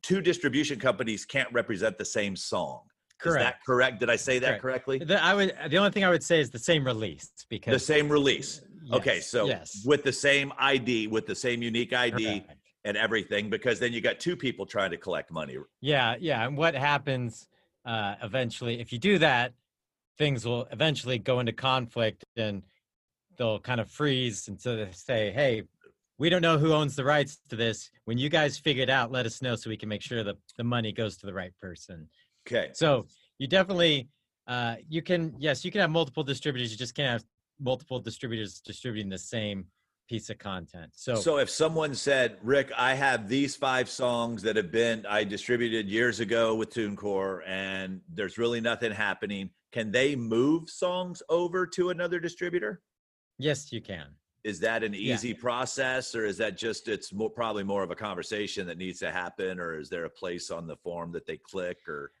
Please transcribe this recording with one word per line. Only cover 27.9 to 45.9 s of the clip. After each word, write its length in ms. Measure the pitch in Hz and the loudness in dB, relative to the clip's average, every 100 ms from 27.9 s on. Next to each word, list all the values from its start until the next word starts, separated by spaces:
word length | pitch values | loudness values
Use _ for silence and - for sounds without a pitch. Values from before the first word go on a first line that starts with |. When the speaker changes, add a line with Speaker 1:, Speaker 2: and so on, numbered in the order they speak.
| _ | _
Speaker 2:
When 140 | - 120 | -4 -2
you 120 | 147 | 2
guys 300 | 160 147 147 | 4 2 2
figure 240 | 160 127 | 0 2
it 60 | 131 | 2
out, 220 | 131 117 | 2 2
let 140 | 127 117 | -2 -2
us 160 | - | -4
know 140 | 127 110 | -2 -2
so 140 | 113 | -4
we 80 | 107 | -8
can 120 | 107 | -6
make 120 | 104 | -6
sure 200 | - 120 | -4 -4
that 120 | 101 95 - - | -4 -6 -10 -6
the 60 | |
money 280 | 120 120 110 | -2 0 -2
goes 260 | 107 107 - | -2 -4 -4
to 80 | 98 | -10
the 80 | |
right 200 | 95 90 - | -8 -10 -12
person." 480 | 95 82 - 82 78 _ _ _ - | -14 -14 -16 -18 -18 _ _ _ -2
Speaker 1:
Okay. 220 | 117 71 | 0 0
Speaker 2:
So 340 | - 156 127 - _ _ - | 2 4 4 0 _ _ -8
you 80 | 135 | 2
definitely, 600 | 190 185 175 170 143 120 _ _ _ - | 2 4 4 4 4 -2 _ _ _ -6
uh, 300 | 123 117 113 160 | -2 -2 -2 -6
you 140 | 160 | -4
can, 320 | 165 175 160 131 | 0 0 0 -2
yes, 260 | 151 131 180 | 0 0 0
you 60 | |
can 100 | 208 | 2
have 80 | 170 | 2
multiple 340 | 165 147 156 | 2 2 -2
distributors. 480 | 139 123 151 127 117 | -4 -2 -2 -2 -4
You 60 | 110 | -4
just 160 | 123 | -6
can't 180 | - 135 | -2 0
have 120 | 117 - _ _ - | 0 -4 _ _ -6
multiple 400 | 135 127 - 127 | -2 -2 -4 -8
distributors 640 | 117 - 123 113 101 - | -6 -8 -6 -4 -6 -10
distributing 480 | - - 127 107 98 | -16 -10 -8 -6 -6
the 80 | 92 | -8
same 480 | - 117 104 98 87 _ _ _ - | -8 -6 -4 -6 -10 _ _ _ -10
piece 220 | 110 - | -8 -8
of 80 | 104 | -10
content. 540 | 101 92 80 90 80 | -8 -8 -10 -16 -18
So, 220 | - - 113 | -10 -4 0
Speaker 1:
So 240 | 160 143 | 2 2
if 100 | 127 | 2
someone 460 | - 160 160 151 127 | 2 2 2 -2 -2
said, 420 | 139 135 120 101 | 2 4 2 0
"Rick, 280 | 107 139 127 117 | 2 2 2 2
I 160 | 123 | 2
have 340 | 135 135 120 101 | 4 2 2 0
these 280 | 135 139 - | 0 0 0
five 340 | 135 127 123 | 0 0 0
songs 540 | - 123 120 117 113 | -2 0 0 -2 -2
that 120 | 107 107 | 0 0
have 160 | 87 | 2
been, 320 | 113 117 110 101 | 2 2 0 0
I 160 | 104 | 0
distributed 640 | 101 101 - 120 120 113 | 0 -2 0 0 2 0
years 300 | 98 | 0